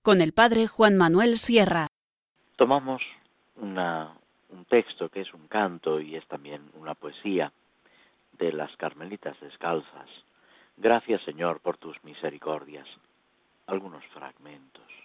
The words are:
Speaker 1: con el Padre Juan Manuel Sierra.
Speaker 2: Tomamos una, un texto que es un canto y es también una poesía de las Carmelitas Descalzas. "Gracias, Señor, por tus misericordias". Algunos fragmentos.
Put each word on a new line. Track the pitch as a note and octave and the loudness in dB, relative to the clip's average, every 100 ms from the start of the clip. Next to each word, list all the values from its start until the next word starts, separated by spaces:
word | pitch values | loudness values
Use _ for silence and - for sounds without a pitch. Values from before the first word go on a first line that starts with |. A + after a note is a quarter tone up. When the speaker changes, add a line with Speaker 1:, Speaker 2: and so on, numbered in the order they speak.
Speaker 1:
con | - G3 | 6 4
el | D#3+ | 4
Padre | - A#3 A3+ A3 | 4 4 4 0
Juan | - A3 G3 | 4 4 6
Manuel | E3+ E3+ A#3 A3+ | 6 6 4 2
Sierra. | - A#3 F#3+ E3+ D#3 _ _ _ _ _ _ - | 2 4 4 2 -4 _ _ _ _ _ _ 0
Speaker 2:
Tomamos | B2 C#3 C3 C3 - - _ _ _ _ | 2 2 0 -8 -8 -16 _ _ _ _
una, | G#2 F#2 F2+ E2 D#2 D#2+ _ _ _ | -10 -4 -4 -4 -8 -16 _ _ _
un | F#2 | -20
texto | F2+ A#2+ - - E2+ | 0 0 0 -8 -10
que | - | -10
es | F#2+ | -14
un | E2+ D#2 | -16 -10
canto | G#2+ G2+ E2+ D#2+ D#2 | -4 -4 -4 -4 -4
y | D2+ D#2+ | -6 -14
es | - | -14
también | D2 C#2+ D2 D2 | -16 -14 -18 -18
una | D#2 D#2 | -20 -16
poesía | D2+ D2+ C#2+ G#2 F#2 D2+ _ _ _ _ _ _ _ _ _ | -14 -14 -12 -4 -2 -4 _ _ _ _ _ _ _ _ _
de | E2+ | -4
las | D#2 D2+ - | -4 -10 -10
Carmelitas | D#2+ D2 E2 G2+ - C#2+ | -12 -10 -16 -14 -14 -16
Descalzas. | C#2+ - E2+ E2 - D2 - - _ _ _ _ _ _ | -20 -12 -6 -6 -6 -20 -20 -20 _ _ _ _ _ _
"Gracias, | A2 A#2 A2+ G#2+ | 2 2 0 -6
Señor, | - D2+ E2+ D#2 | -6 -6 -4 -4
por | - F2 | -6 -8
tus | E2 D2 | -10 -20
misericordias". | D#2 D2+ E2 C#2+ D2+ D2+ C#2+ D2 C2+ - _ _ _ _ _ _ - | -20 -10 -10 -10 -10 -10 -10 -20 -20 -20 _ _ _ _ _ _ -10
Algunos | G2 F#2+ D#2 - | -10 -10 -20 -20
fragmentos. | - C2+ - C#2+ D2 C2+ - _ - | -20 -20 -20 -20 -20 _ -20 _ -20